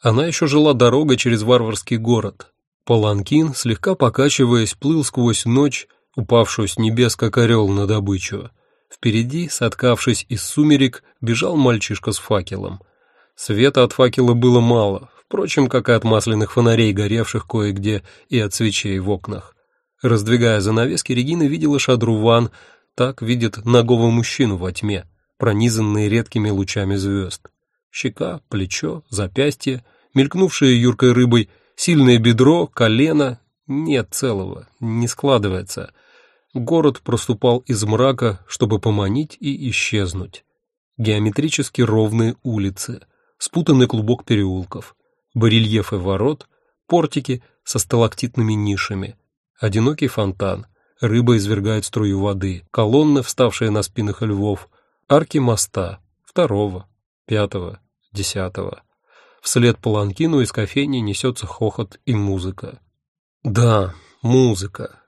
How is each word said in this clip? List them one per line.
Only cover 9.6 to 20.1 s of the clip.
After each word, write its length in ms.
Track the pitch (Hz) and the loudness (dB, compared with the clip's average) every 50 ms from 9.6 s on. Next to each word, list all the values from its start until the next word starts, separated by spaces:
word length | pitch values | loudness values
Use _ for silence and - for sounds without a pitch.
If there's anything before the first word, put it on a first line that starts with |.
| 123 113 - _ - 127 120 110 - - 120 - - _ | -4 -4 -2 _ 0 0 2 2 0 -2 -2 -2 -4 _
из 140 | 127 107 - | -8 -8 -8
сумерек, 600 | - - 147 151 151 147 139 135 127 117 - _ _ _ _ | -6 0 0 4 4 4 4 4 0 -2 -6 _ _ _ _
бежал 360 | - 113 117 117 170 196 180 | -4 -4 -2 -2 -2 -2 0
мальчишка 560 | 156 139 127 120 110 - - 107 98 - - 101 | 2 4 4 2 2 -2 -6 -8 -6 -6 -6 -6
с 60 | - | -6
факелом. 600 | - - 110 101 90 - - 98 98 95 92 95 _ _ _ _ _ _ _ _ _ _ _ | -4 -2 -2 -2 -2 -4 -10 -10 -8 -10 -12 -14 _ _ _ _ _ _ _ _ _ _ _
Света 480 | _ - - 110 101 120 143 139 - 123 | _ -8 -4 0 2 2 2 4 4 2
от 80 | 117 - | 2 4
факела 400 | - 131 123 120 - 127 120 120 | 2 2 2 4 2 2 2 4
было 280 | 117 120 127 123 123 | 4 4 6 6 6
мало, 500 | 117 117 120 117 107 101 98 95 - - _ _ _ | 4 4 4 4 2 0 -2 -4 -8 -14 _ _ _
впрочем, 440 | _ - 196 - 180 - - 139 131 | _ -6 -4 -4 -2 0 0 0 2
как 200 | - 131 113 - | 2 -2 2 2
и 40 | 120 | 2
от 120 | 113 101 | 2 4
масляных 480 | 113 113 107 - - 110 107 107 - - | 2 2 2 2 0 -2 -2 -2 -2 0
фонарей, 400 | - 120 117 113 113 117 107 101 | 2 2 4 4 4 4 2 2
горевших 540 | 98 104 101 107 117 113 - - 110 - | 0 -2 -2 0 -2 -2 -4 -4 -8 -8
кое-где, 560 | - - 113 104 104 98 98 98 104 107 101 - - - - _ _ | -4 -4 -2 -2 -2 -2 -4 -4 -4 -4 -4 -6 -12 -20 -20 _ _
и 100 | - 123 | -2 -2
от 160 | 107 101 - | -2 -2 -2
свечей 440 | - 120 110 101 - - 104 98 95 | -2 -2 -2 -2 -2 -4 -4 -4 -4
в 120 | 92 98 | -2 -4
окнах. 440 | 104 92 - - 104 98 - - _ _ _ _ _ _ _ _ _ _ - | -4 -4 -6 -10 -12 -12 -12 -16 _ _ _ _ _ _ _ _ _ _ 0
Раздвигая 580 | 127 | 0